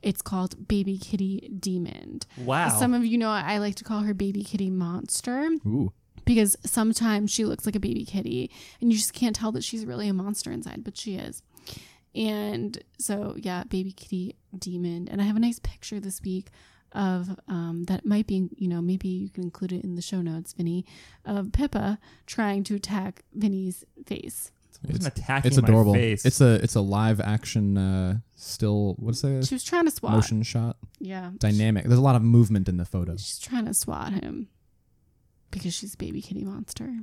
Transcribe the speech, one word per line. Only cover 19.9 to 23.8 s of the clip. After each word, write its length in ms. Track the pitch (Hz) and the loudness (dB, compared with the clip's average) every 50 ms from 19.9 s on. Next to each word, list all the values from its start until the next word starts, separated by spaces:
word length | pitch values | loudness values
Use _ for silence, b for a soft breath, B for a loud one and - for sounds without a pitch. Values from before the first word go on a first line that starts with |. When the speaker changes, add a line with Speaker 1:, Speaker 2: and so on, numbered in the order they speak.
| 175 | -6
Speaker 1:
the 60 | 175 175 | -6 -6
show 180 | - - 185 | -4 -4 -2
notes, 320 | 175 170 160 165 165 - - | -2 -2 -4 -6 -8 -10 -6
Vinny, 320 | - 170 165 170 180 185 B B B B B B B B | -4 -2 0 0 -2 -4 B B B B B B B B
of 280 | - 208 202 190 208 - | -4 -4 -4 -4 -2 0
Pippa 460 | - 285 277 - 214 - 196 214 214 b b b b b | 0 0 0 0 -2 -2 -2 -2 -4 b b b b b
trying 380 | - - - 226 208 196 196 202 | -12 -4 -2 0 0 0 -2 -2
to 100 | - 214 | -2 -4
attack 480 | 202 196 - 202 208 185 190 185 - - _ _ | -4 -4 -4 -4 -4 -4 -6 -8 -12 -20 _ _
Vinny's 520 | - 208 214 196 190 190 185 180 - | -2 0 0 0 0 -4 -4 -6 -8